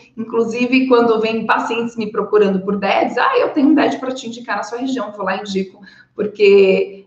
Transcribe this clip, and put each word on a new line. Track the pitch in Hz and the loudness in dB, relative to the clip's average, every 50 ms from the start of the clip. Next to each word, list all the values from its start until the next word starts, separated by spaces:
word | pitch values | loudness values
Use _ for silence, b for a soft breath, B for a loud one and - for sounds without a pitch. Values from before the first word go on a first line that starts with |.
| B B B | B B B
inclusive | 226 220 220 226 233 226 208 220 247 247 247 262 262 262 | -12 -10 -4 -2 -2 -2 -2 -2 -2 -2 2 2 2 4
quando | 254 247 233 233 233 220 214 | 4 4 4 4 4 2 0
vem | 214 220 226 226 202 | 0 -2 -2 -4 -2
pacientes | - - 269 - - 226 233 233 233 - | -2 -2 -2 -2 -4 -4 -4 -4 -6 -6
me | 233 208 196 | -6 -8 -6
procurando | - 208 190 - 208 214 202 190 185 185 | -4 -6 -4 0 2 2 2 2 0 -2
por | 185 202 202 | -2 -4 -4
deds, | 196 196 190 226 - - - - 247 | -2 -2 0 0 0 0 -2 0 0
"Ah, | - - 554 | 0 0 2
eu | 480 - - | 0 0 0
tenho | - 311 262 | 0 2 2
um | 311 311 | 4 4
ded | 285 226 - 269 - | 4 2 0 -2 -4
pra | 262 254 | -6 -8
te | 262 - - | -8 -8 -10
indicar | 226 226 240 - 226 208 | -12 -12 -12 -8 -8 -6
na | 208 220 | -6 -6
sua | - 233 240 | -8 -8 -6
região", | 269 262 254 220 202 208 | -6 -4 -4 -6 -6 -8
vou | - 208 196 | -8 -8 -6
lá | 185 190 | -4 -4
e | - | -6
indico, | 208 202 190 190 190 - - - B B B B B B - | -6 -4 -4 -4 -4 -6 -10 -20 B B B B B B -8
porque | - 202 208 - - 208 196 202 202 196 190 190 190 190 - - - - | -6 -6 -4 0 4 6 8 8 8 8 6 4 2 0 -4 -6 -18 -20